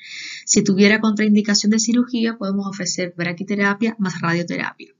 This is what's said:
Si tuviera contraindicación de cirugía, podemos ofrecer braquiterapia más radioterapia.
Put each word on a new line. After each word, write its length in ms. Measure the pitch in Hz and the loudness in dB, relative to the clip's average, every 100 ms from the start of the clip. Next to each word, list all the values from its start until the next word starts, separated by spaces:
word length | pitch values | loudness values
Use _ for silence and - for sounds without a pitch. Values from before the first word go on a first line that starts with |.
| - - - - - | -18 -14 -14 -10 0
Si 180 | 214 | 2
tuviera 360 | 202 190 202 220 | 4 4 4 4
contraindicación 720 | 220 214 214 208 208 202 208 | 2 2 4 4 4 2 2
de 100 | 220 | 2
cirugía, 580 | 226 240 247 247 226 226 | 2 0 0 0 -2 -2
podemos 260 | 196 196 196 | -4 -4 -4
ofrecer 480 | 196 180 - 180 175 | -6 -6 -4 -6 -6
braquiterapia 800 | 170 175 190 208 202 202 226 220 | -6 -6 -6 -2 0 0 -2 -2
más 200 | 190 165 | -4 -2
radioterapia. 760 | 170 170 170 175 - - - _ | 0 0 0 -4 -6 -10 -20 _